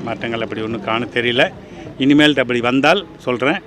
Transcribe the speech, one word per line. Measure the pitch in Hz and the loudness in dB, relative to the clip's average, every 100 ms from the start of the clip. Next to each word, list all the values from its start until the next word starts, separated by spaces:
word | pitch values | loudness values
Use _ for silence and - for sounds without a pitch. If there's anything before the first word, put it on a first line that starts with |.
| - | -8
மாற்றங்கள் | 113 120 117 110 | -6 -4 -4 -6
அப்படி | 107 110 | -6 -6
ஒண்ணும் | 113 107 | -6 -2
காண | 113 117 123 | -2 -2 -2
தெரியல. | 120 120 180 - - - - - | 0 2 0 0 -18 -18 -16 -2
இனிமேல்ட்டு | 135 147 151 135 | 4 6 6 4
அப்படி | 120 120 120 | 0 0 0
வந்தால் | 131 143 - - - - | 2 2 2 -2 -10 -6
சொல்றேன் | 123 127 139 | -2 0 -2